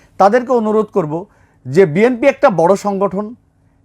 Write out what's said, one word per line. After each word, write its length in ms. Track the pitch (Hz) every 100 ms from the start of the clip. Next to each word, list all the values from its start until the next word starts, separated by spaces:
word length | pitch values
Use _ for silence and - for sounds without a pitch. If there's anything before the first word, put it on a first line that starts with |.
| _ -
তাদেরকে 340 | 190 233 247
অনুরোধ 340 | 247 214 214 208
করব 400 | 202 156 160 202 _ _ _ 127
যে 200 | 143 190
বিএনপি 400 | 147 220 247 277
একটা 240 | - 277
বড় 260 | 175 170 196
সংগঠন 580 | 208 196 196 185 208 247 _ _ _ _